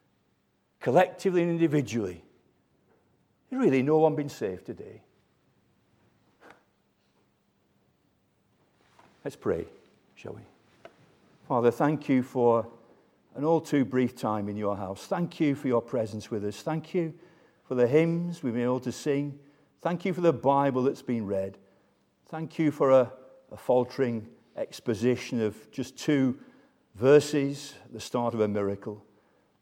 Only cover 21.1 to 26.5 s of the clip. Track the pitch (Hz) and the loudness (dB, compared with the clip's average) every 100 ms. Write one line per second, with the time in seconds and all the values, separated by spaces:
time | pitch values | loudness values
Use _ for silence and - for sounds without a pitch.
21.1 | 120 98 98 98 - _ _ _ _ _ | -4 -2 -4 -4 -10 _ _ _ _ _
22.1 | _ _ 160 160 - 160 147 139 131 120 | _ _ -10 -8 -2 -2 2 6 6 6
23.1 | - - - _ - - 123 123 - 127 | -2 -20 -20 _ -8 0 2 2 -2 -2
24.1 | 113 104 - _ - - - - 104 120 | -2 -8 -16 _ -12 -10 -8 -4 0 0
25.1 | 123 - 120 107 - - - 123 - - | 0 -2 -2 -2 -4 -12 -10 -10 -6 0
26.1 | 147 131 123 - | 2 2 -2 -8